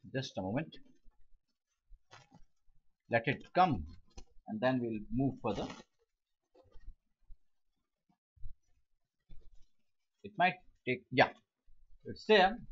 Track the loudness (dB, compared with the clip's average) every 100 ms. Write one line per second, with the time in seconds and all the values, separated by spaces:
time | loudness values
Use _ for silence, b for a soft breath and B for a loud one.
0 | -6 -8 -6 -8 -4 -4 -6 -14 -20 -20
1 | -20 _ -20 -20 _ _ _ _ _ -20
2 | _ -20 -20 -20 -20 _ -20 -20 _ _
3 | _ 0 0 -4 -2 2 4 2 -4 -14
4 | -18 -18 -18 -18 -10 -2 0 0 -2 -6
5 | -4 0 0 0 -4 -4 -6 -10 -18 _
6 | _ _ _ _ _ -20 -20 -16 -16 -16
7 | _ _ _ -20 _ _ _ _ _ _
8 | _ _ _ _ -6 -6 _ _ _ _
9 | _ _ _ -12 -12 -18 -20 _ _ _
10 | _ _ -14 2 2 2 -14 _ -4 -4
11 | 0 4 4 2 _ _ -20 -20 -20 -18
12 | -14 -12 6 8 8 4 -10